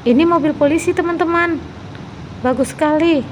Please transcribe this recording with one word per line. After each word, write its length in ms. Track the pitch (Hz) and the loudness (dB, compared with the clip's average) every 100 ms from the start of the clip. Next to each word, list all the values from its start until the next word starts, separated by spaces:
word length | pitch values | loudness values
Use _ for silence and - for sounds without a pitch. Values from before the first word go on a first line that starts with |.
Ini 200 | 240 247 | 4 4
mobil 320 | 339 339 294 - | 4 2 2 2
polisi, 360 | 285 311 339 | 2 2 0
teman-teman. 680 | 359 339 339 330 339 339 320 - - - - - - - - | -2 -2 -2 0 0 0 -2 -8 -14 -16 -14 -16 -14 -14 -6
Bagus 280 | 254 247 262 | -2 0 -2
sekali. 520 | - 302 302 330 311 226 | 0 0 2 4 2 -2